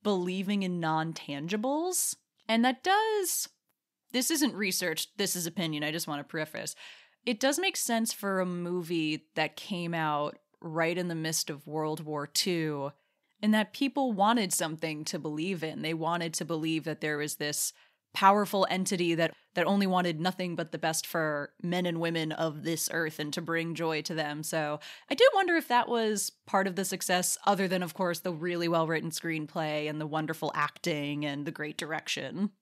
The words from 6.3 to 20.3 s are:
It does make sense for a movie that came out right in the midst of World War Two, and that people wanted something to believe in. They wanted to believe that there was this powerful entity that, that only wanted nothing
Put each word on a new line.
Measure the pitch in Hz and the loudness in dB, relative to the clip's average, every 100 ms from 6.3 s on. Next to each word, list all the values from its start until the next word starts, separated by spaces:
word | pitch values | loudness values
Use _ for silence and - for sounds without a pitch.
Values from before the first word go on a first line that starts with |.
| 160 156 - - - - - - _ - | -6 -6 -6 -8 -10 -16 -20 -20 _ -4
It | 220 | 2
does | 262 294 | 2 2
make | 381 370 | 0 -2
sense | - 233 226 | 0 0 0
for | - 202 190 | -2 -2 0
a | 185 | 0
movie | 175 175 180 165 170 156 151 _ - | -2 -2 -4 -2 0 0 -2 _ -4
that | 156 - | -2 -4
came | - 185 170 | -8 -6 -4
out | 170 156 147 147 - _ _ | -2 0 0 -2 -6 _ _
right | 170 160 165 175 | -8 0 0 0
in | 175 | -2
the | 165 | -2
midst | 160 160 - | -2 -2 -4
of | 147 - | -6 -6
World | 151 156 156 | -4 -2 -4
War | 156 151 147 | -4 -6 -4
Two, | - - 170 156 147 139 - _ _ _ _ | -2 0 0 0 -2 -6 -10 _ _ _ _
and | 214 | 2
that | 214 208 | 4 2
people | - 277 285 262 | 0 0 2 0
wanted | 208 202 240 190 | 4 4 4 2
something | - 170 160 160 151 156 | 0 -2 -2 -4 -4 -6
to | 180 | -6
believe | 151 151 170 185 | -4 -4 -2 -2
in. | 160 151 | -4 -4
They | 156 | -4
wanted | 165 160 170 170 | -2 0 0 -2
to | 160 156 | -4 -4
believe | 165 160 160 | -2 0 -2
that | 151 151 | -2 -4
there | 156 147 | -2 -2
was | 151 - | -2 -4
this | 147 147 - - _ _ _ | -4 -2 -4 -6 _ _ _
powerful | - 196 202 202 202 190 | 6 8 8 4 2 2
entity | 185 185 185 175 165 | 2 0 2 2 4
that, | 165 - _ | 2 0 _
that | - 165 | 0 2
only | 202 196 | 4 4
wanted | 180 175 160 | 4 2 2
nothing | 175 | -2